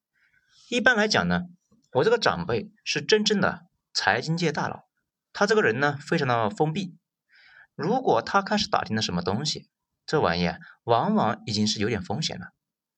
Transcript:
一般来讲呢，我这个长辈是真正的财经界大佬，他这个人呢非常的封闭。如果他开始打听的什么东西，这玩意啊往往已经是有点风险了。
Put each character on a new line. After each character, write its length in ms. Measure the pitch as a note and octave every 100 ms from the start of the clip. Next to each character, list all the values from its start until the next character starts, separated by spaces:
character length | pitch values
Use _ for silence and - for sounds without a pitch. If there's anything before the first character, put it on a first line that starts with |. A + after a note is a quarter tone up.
| _ _ _ _ _ _ -
一 120 | A#3+
般 160 | B3+ A#3
来 100 | G#3+
讲 220 | C3+ F2
呢， 140 | F2 - - _ _ _
我 100 | B2
这 80 | F3+
个 80 | A#3
长 260 | C#3 E2+
辈 280 | E2+ - - _
是 180 | - D3+
真 240 | D3 G#3+
正 160 | G#3+ G#3
的 260 | G2+ - - _ _
财 260 | - - A2
经 160 | D3+ E3
界 140 | E3
大 160 | F#3 D3
佬， 220 | - _ _ _ _ _
他 140 | - G3+
这 80 |
个 80 | G#3+
人 160 | C#3+ A#2
呢 180 | D3 D3
非 220 | - D#3+
常 80 | C3+
的 240 | A#2 G#2+
封 220 | - D#3
闭。 240 | D#3+ F#3 - _ _ _ _ _ - - -
如 260 | D3+ B3+
果 180 | C4 A2+
他 220 | - G3+
开 160 | G3 G#3
始 100 | -
打 160 | -
听 100 | -
的 60 | A2
什 140 | -
么 80 | F2
东 240 | F2+ G#2+ D3
西， 240 | D3+ - _ _ _
这 160 | - D#3
玩 180 | G2 E2+
意 80 | F2
啊 120 | E2 - _
往 300 | - A#2 F3
往 280 | G#3+ A2+ - -
已 60 |
经 140 | G#2 G#2+
是 140 | A2
有 80 | G#2
点 140 | G#2
风 180 | - G2+
险 180 | - -
了。 100 | - _ _ _ _